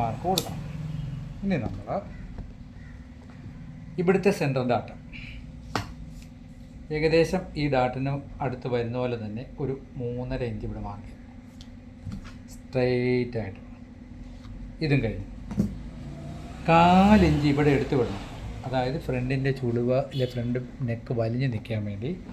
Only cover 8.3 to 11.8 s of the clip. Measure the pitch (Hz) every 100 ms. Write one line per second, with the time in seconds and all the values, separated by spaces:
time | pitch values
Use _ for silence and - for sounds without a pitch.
8.3 | - 135 123 131 120 113 123 123 117 107
9.3 | 110 135 - 135 135 - 139 120 123 127
10.3 | 131 120 107 117 104 104 101 - - -
11.3 | - - - - -